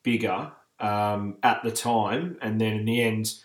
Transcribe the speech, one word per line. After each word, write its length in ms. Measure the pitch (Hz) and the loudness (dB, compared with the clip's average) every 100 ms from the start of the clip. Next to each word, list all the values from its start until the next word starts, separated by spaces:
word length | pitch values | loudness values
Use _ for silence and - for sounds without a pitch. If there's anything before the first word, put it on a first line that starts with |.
bigger, 480 | 120 113 104 95 151 - _ - | 0 0 0 -2 -6 -14 _ -6
um, 560 | - 104 104 104 101 - | -2 0 0 0 -4 0
at 200 | 120 110 | 2 2
the 80 | 117 | -2
time. 680 | 110 120 113 101 131 175 - | -2 2 2 2 0 -4 -6
And 200 | 139 110 | -4 0
then 120 | 110 | 0
in 120 | 107 107 | 0 0
the 160 | 120 | 2
end, 320 | 113 110 110 - | 2 0 -4 -8